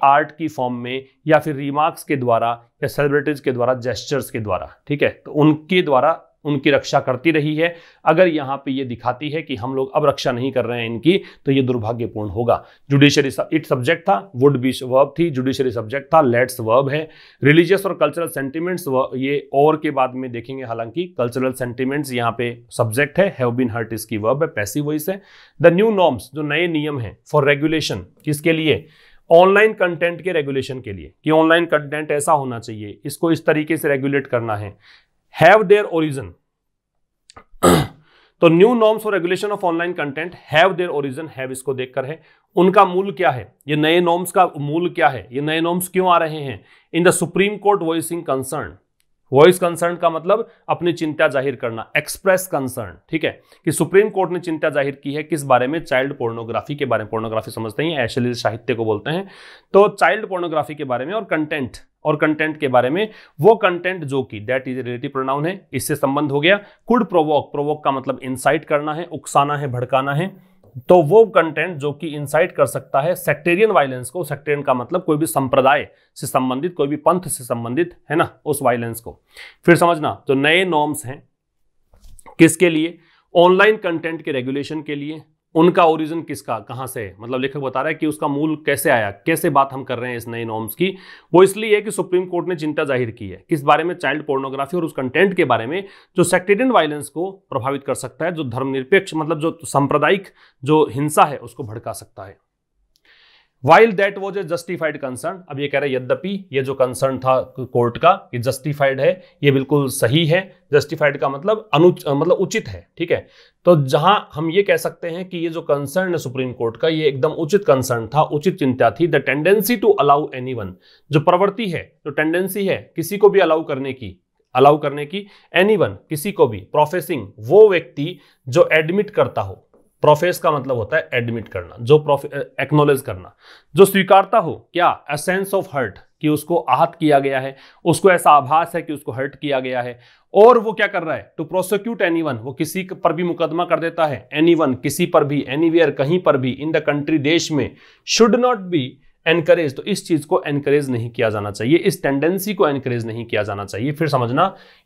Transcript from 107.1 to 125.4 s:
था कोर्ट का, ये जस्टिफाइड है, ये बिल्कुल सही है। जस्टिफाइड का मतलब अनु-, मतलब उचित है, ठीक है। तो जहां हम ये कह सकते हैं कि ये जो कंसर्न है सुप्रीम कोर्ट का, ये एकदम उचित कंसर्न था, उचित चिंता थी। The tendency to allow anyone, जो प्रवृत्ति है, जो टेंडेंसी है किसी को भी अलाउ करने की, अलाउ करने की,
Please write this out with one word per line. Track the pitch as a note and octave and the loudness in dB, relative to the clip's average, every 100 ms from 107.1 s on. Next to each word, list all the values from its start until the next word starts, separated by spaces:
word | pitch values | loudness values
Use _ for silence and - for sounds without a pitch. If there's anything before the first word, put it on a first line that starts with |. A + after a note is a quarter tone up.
| C3 | -2
था | C3 C3 A#2+ - | 0 0 0 -8
कोर्ट | B2 B2 A#2+ A#2 | -4 0 0 0
का, | E3 F#3+ - | 0 0 -6
ये | B2 | -8
जस्टिफाइड | A#2+ - D3+ C#3+ C#3 C3 | -6 -6 -6 -2 -2 0
है, | D#3 F#3 - - | 0 -2 -8 -2
ये | C#3+ | 2
बिल्कुल | C3+ C3 D3 C#3 | 2 2 0 0
सही | - A#2 D3+ D#3 | -2 0 2 2
है। | F3 F#3+ _ - | 0 -2 _ -2
जस्टिफाइड | D3 C#3+ D3+ D3+ C#3 | 0 0 -2 -2 0
का | D3 | -4
मतलब | C#3 F#3 G#3+ - | -4 -2 -4 0
अनु-, | C#3+ F3+ F3+ D3+ | 4 4 4 -2
मतलब | C#3+ E3 F3+ | -2 0 0
उचित | F#3 A3 C3+ | 0 -4 -6
है, | F#2+ - - | -14 -14 -8
ठीक | A3 | -4
है। | A2+ - _ _ _ | -4 -6 _ _ _
तो | F3 E3+ C3 | 4 4 4
जहां | D3 E3+ G#3 G3+ | 2 2 2 -2
हम | - D#3+ | -8 -4
ये | F3+ | 0
कह | G3 E3 | 2 0
सकते | E3 - E3+ | -2 -8 -10
हैं | E3+ F#3 | -10 -10
कि | F3 | -8
ये | E3 | -6
जो | E3 | -6
कंसर्न | - C#3+ C#3 F#3 F#3 | -2 -2 -2 -4 -2
है | E3 | -4
सुप्रीम | C3+ C3 B2+ | -6 -6 -6
कोर्ट | A#2+ A#2 A2 | -4 -6 -2
का, | D#3 | -2
ये | D#3+ D3+ | 0 0
एकदम | C3+ D#3 | 0 -2
उचित | - D#3+ G3 | -2 0 0
कंसर्न | G3 C3+ B2+ A#2 A2+ | 4 2 2 -4 -2
था, | D3 | 0
उचित | D3 D3 F#3 F#3 | 0 0 -2 0
चिंता | C3+ B2+ A#2 | 0 2 2
थी। | - E3+ | 2 0
The | D3 | 0
tendency | C3+ C#3 E3 G#3+ G3+ A#3+ | 0 0 2 2 2 0
to | A3 - | 0 2
allow | C#3+ C#3+ D3+ | 4 2 0
anyone, | C3 B2+ A#2 F#2+ F#2 _ _ - | -6 -8 -8 -10 -14 _ _ -2
जो | D3 | 0
प्रवृत्ति | D3+ F3+ G3+ F#3+ G#3 | 2 2 2 -2 -6
है, | D3 F#2 _ | -6 -10 _
जो | D3+ | -8
टेंडेंसी | C#3+ D#3 E3+ F#3+ G3+ F#3+ | -2 0 0 -2 -4 -2
है | B2 - - | -4 -6 -10
किसी | D#3+ G3+ | -6 4
को | G#3 | 4
भी | F#3+ | 6
अलाउ | E3 D#3+ | 2 0
करने | D#3+ C3+ C3+ | -2 -6 -8
की, | C3 G2+ F2 _ _ _ | -10 -12 -16 _ _ _
अलाउ | - D3 D3+ | 4 6 6
करने | D3 C#3+ D3 | 0 -6 -8
की, | G3 G3+ _ | -10 -12 _